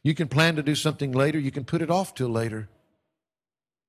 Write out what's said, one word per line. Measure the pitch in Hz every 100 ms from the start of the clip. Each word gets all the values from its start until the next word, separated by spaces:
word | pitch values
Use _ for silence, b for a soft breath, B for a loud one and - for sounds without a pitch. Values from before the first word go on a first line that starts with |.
You | 139
can | - 151
plan | 131 160 156
to |
do | 143
something | 147 156 - 139
later. | 127 139 156
You | 165
can | 143
put | 127 165
it | 160
off | 175 190
till | - 123
later. | 113 113 110 107 _ _ _ _ _ _ _ _ _ _ _